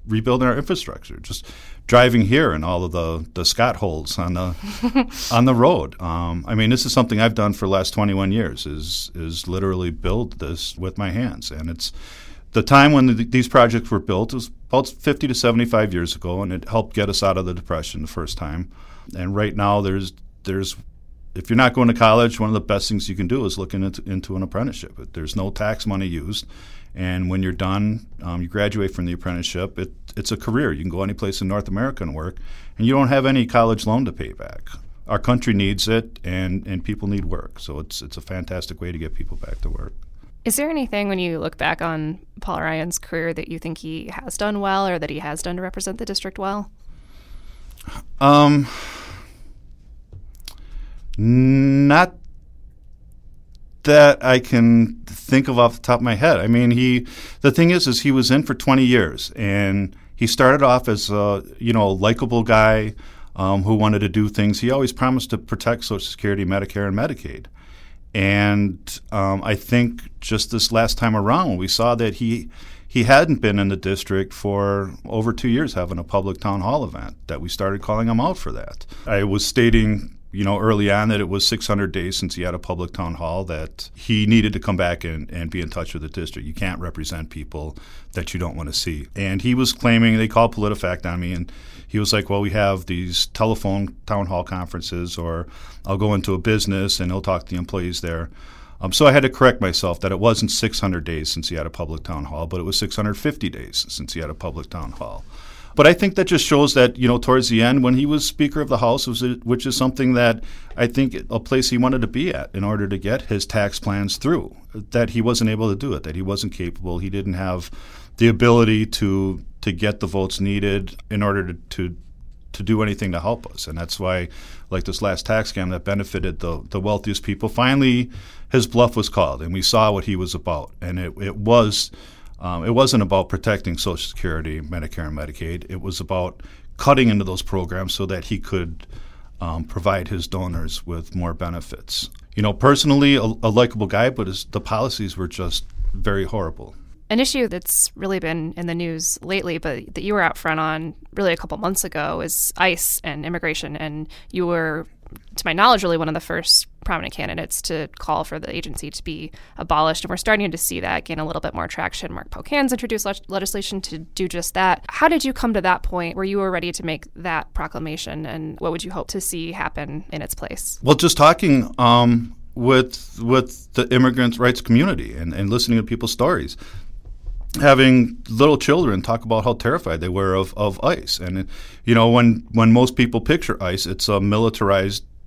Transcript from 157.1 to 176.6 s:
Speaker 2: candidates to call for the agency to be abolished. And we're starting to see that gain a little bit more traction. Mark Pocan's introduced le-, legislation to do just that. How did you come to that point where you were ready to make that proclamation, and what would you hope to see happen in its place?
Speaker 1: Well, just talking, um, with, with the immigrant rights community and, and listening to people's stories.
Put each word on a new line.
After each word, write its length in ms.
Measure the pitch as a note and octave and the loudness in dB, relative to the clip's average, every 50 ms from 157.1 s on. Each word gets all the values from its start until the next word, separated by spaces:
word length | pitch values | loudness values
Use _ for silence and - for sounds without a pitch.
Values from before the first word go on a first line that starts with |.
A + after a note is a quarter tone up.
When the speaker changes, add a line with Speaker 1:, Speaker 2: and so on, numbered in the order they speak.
| - | -8
Speaker 2:
candidates 480 | - C3 - - D#3+ D#3 - - - - | -8 -8 -6 -6 -8 -6 -6 -8 -6 -6
to 240 | - D#3+ D#3+ D3 - - - | -4 -4 -4 -6 -8 -10 -10
call 240 | - - D#3 E3+ D#3 | -6 -4 -2 -2 -4
for 160 | - D3+ D#3 | -4 -8 -10
the 140 | - - - | -10 -8 -8
agency 380 | E3+ E3 - - - - - | -8 -8 -8 -10 -10 -10 -10
to 120 | - - - | -12 -12 -10
be 280 | E3+ D#3 E3 D#3 D#3 - - - - - | -10 -10 -10 -12 -14 -16 -18 -20 -20 -12
abolished. 460 | - - - E3 D3+ D#3 D#3+ D#3 - - | -12 -4 0 2 2 4 2 0 -2 -4
And 60 | E3+ | -6
we're 80 | F3 | -6
starting 340 | F3 - A3 A3 G#3 G#3 F3 | -4 0 0 2 2 2 -2
to 60 | - | -2
see 220 | E3 - - F3 F2 | -4 -4 -4 -4 -4
that 240 | F2+ - - - - | -4 -4 -4 -4 -4
gain 140 | - D#3+ D#3+ | -6 -6 -6
a 60 | D#3 | -6
little 140 | D#3 - - | -4 -6 -6
bit 140 | - - - | -6 -6 -6
more 140 | E3+ E3 | -6 -6
traction. 460 | - - - E3+ F#3 - - G3 - F3+ | -6 -6 -6 -6 -6 -6 -8 -10 -10 -12
Mark 160 | - - - | -12 -12 -12
Pocan's 420 | - - - - D4 C#4+ C#4 B3 | -12 -12 -8 -4 -2 0 0 0
introduced 340 | B3+ - A#3+ A3+ A3+ G#3 - | -2 -4 -4 -4 -4 -4 -4
le-, 100 | G3 G3 - - | -4 -6 -8 -10
legislation 540 | - F#3+ F#3+ G3 - - G3 G3 - G#3 F#3+ | -8 -6 -4 -4 -4 -6 -6 -6 -6 -8 -8
to 180 | - - D#3+ D#3 | -8 -8 -10 -12
do 280 | E3 - - - F#3+ | -14 -12 -6 -4 -4
just 260 | E3+ - E3+ E3 - - | -4 -4 -6 -8 -4 0
that. 320 | F3+ F#3+ F#3 D#3+ - - - | 2 2 2 2 0 -4 -8
How 180 | - - D4+ | 0 2 4
did 160 | E4 E4 D#4 - | 4 4 4 2
you 100 | C4 C4 | -2 -2
come 200 | - B3 A#3 G#3 | 0 0 0 0
to 80 | G3 | 0
that 220 | F3 F#3 F3+ - - | 2 2 0 0 -2
point 320 | - F#3 F3+ E3+ E3 E3 | -4 -4 -4 -4 -4 -4
where 100 | F#3+ F#3+ | -4 -4
you 140 | G3 G3 G3+ | -2 0 0
were 120 | G3 F#3+ | 0 0
ready 200 | F3+ E3+ E3+ F3 | -2 -2 -4 -4
to 140 | E3+ - D#3+ | -6 -6 -6
make 220 | D#3+ D#3 - - - - | -6 -6 -6 -8 -14 -16
that 380 | - E3+ F3+ D#3+ D3+ - - - | -10 -6 -4 -4 -4 -6 -6 -6
proclamation, 720 | - D#3 - - - D#3+ D#3 D#3 D#3 - - D3 D#3 D#3 | -6 -6 -6 -6 -8 -6 -6 -8 -8 -8 -8 -8 -8 -8
and 340 | B2 A2 D#3+ D#3 D#3 D#3+ - | -8 -8 -8 -8 -10 -8 -6
what 120 | F#3 E3+ | -4 -4
would 120 | E3 E3+ F3 | -4 -4 -6
you 80 | F3+ | -8
hope 160 | F#3+ F3 - - | -8 -8 -8 -6
to 120 | - F#3+ | -6 -6
see 300 | - - - E3 D#3+ E3 | -6 -6 -6 -6 -8 -8
happen 520 | F3+ - - - - C#3 D3 C#3+ C#3+ E3+ - - | -6 -6 -6 -6 -6 -6 -8 -8 -10 -10 -10 -10
in 100 | - D3+ | -10 -10
its 140 | - - - | -8 -8 -10
place? 440 | - - - - - - - - - - | -10 -10 -10 -10 -10 -10 -10 -10 -2 2
Speaker 1:
Well, 120 | C3+ D3+ | 4 4
just 220 | - E3+ E3 - | 6 6 4 6
talking, 560 | - D3 D#3 E3+ - G3+ E3 C#3 B2+ A2+ - - | 8 8 8 8 6 4 4 4 4 4 0 0
um, 580 | - B2 A#2+ A#2+ A#2+ A#2+ A#2+ A#2 A#2 A#2+ - - - - - - | 2 6 6 8 8 8 6 6 4 2 -2 -8 -14 -16 -14 -8
with, 640 | B2+ A#2 C3 C3+ B2+ B2+ B2+ - - - - - - | 0 4 6 6 6 6 2 -4 -12 -14 -16 -12 -6
with 500 | A#2 A#2 C3 C3 B2 - - - - - - | 0 4 4 4 4 0 -6 -16 -18 -4 -2
the 140 | B2+ - A#2+ B2+ | -2 0 4 4
immigrant 440 | B2+ B2+ B2+ A#2 B2+ B2 A#2+ A#2 | 6 6 6 4 4 2 2 2
rights 240 | A#2+ B2+ B2 B2 - | 2 2 2 2 0
community 540 | - - A2+ B2 E3+ G3 E3+ - - - - | 2 4 4 6 6 4 0 -2 -6 -8 -8
and, 180 | - E2+ E2+ - | -6 -6 -6 -4
and 160 | F2+ G2+ G2 | -4 -2 0
listening 280 | A#2 A#2+ - A#2+ A#2 | 0 0 2 2 2
to 60 | A2+ A2 | 0 0
people's 280 | A2+ A#2+ A2+ A#2+ A2+ | -2 -4 -4 -4 -6
stories. 460 | - - B2 D#3+ F3+ F#2 C2 C2+ - - | -2 0 0 0 0 -2 -4 -8 -10 -14